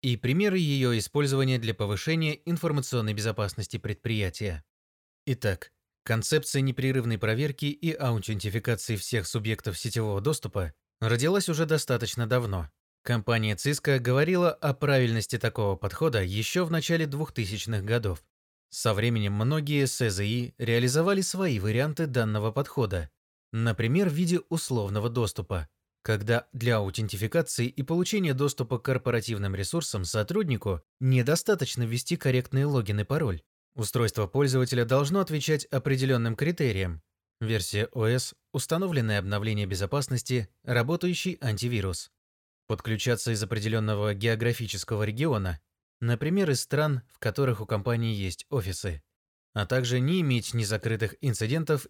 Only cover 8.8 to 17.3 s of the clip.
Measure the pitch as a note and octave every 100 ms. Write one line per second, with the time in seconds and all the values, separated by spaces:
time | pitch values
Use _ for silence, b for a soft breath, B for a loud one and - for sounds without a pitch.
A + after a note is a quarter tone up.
8.8 | - G#2 - A2+ F2+ A#2 G#2+ A2 - F2+
9.8 | A#2 A#2 G#2+ G2 A#2 D#3 F#2+ G2+ E2+ -
10.8 | _ - A2+ A#2 D3 G3 F3+ D3+ D#3+ D#3
11.8 | - A#2+ A2+ - A2+ B2 A2+ F#2+ D#2+ _
12.8 | _ _ - A#2+ G#2 A#2 G#2+ G2+ C#3+ D3
13.8 | - C3+ B2 B2+ D#3 F3+ F3 - D3 C3
14.8 | C#3+ C3+ B2 A2+ - A#2 A2+ - G2+ F#2
15.8 | G2 - D#3+ A2+ F#2 G2+ A2 F3+ E3+ E3
16.8 | - E3 D3+ C#3+ D3+